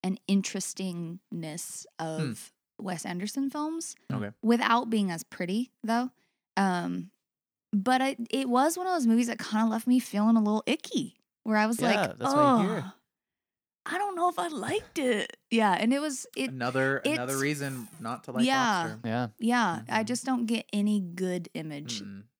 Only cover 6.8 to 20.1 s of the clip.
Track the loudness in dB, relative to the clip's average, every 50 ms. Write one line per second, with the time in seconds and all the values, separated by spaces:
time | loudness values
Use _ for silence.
6.8 | -2 -2 -4 -6 -8 -10 _ _ _ _ _ _ _ _ _ _ _ _ -2 0
7.8 | 2 2 2 2 2 0 -2 -4 -6 -4 -2 -2 0 2 2 4 4 2 2 -2
8.8 | -2 -2 0 2 4 4 4 4 4 0 -2 -6 -6 -2 0 2 2 2 0 -2
9.8 | 2 4 4 4 2 0 0 2 4 6 6 6 4 4 2 0 0 0 -2 -2
10.8 | -4 -4 -4 -4 -4 -4 _ _ _ _ _ _ _ 0 2 2 2 2 2 0
11.8 | 2 2 2 2 0 -2 -2 -4 -2 0 4 6 6 6 6 6 4 2 0 -2
12.8 | -6 -8 -12 _ _ _ _ _ _ _ _ _ _ _ _ _ _ _ _ _
13.8 | _ -6 -4 -2 -2 -2 0 2 2 2 2 0 -4 -4 -4 -4 -4 -2 -2 -2
14.8 | -4 -4 _ 0 2 2 2 2 -2 -6 -10 _ _ _ 2 4 6 6 4 4
15.8 | 4 2 2 2 0 -2 -4 -6 -10 -10 -6 -6 -4 -4 -4 -2 -2 0 2 2
16.8 | 2 4 2 2 0 0 0 0 -2 -4 -2 0 0 0 0 -2 -4 -6 -6 -8
17.8 | -10 -12 -14 -10 -8 -8 -8 -8 -10 -6 0 2 2 4 4 2 2 2 2 0
18.8 | 0 -4 -6 -6 -4 -2 -2 -2 -2 -4 -6 _ 0 2 2 4 2 2 0 -2
19.8 | -6 -2 -2 0 0 0